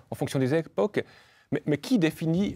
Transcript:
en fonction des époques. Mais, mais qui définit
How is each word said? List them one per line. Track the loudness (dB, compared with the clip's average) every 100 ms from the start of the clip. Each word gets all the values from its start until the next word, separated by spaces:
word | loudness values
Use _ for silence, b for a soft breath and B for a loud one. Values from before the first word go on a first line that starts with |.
| -10
en |
fonction | -6 -4 0
des | 0
époques. | 0 0 0 0 0 b b b b b
Mais, | -4 0
mais | -2
qui | 2 2
définit | 2 0 0 0 0